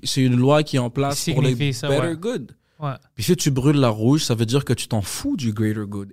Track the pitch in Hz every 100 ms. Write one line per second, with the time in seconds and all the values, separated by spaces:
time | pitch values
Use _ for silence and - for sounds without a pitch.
0 | - 139 131 123 127 151 151 139 120 135
1 | 139 143 - 143 143 123 143 127 143 139
2 | 170 160 202 247 127 - _ - 147 131
3 | _ - 107 180 151 131 135 147 127 107
4 | 113 156 - 117 113 135 - 120 - 113
5 | 92 - 285 247 120 104 107 107 101 104
6 | 98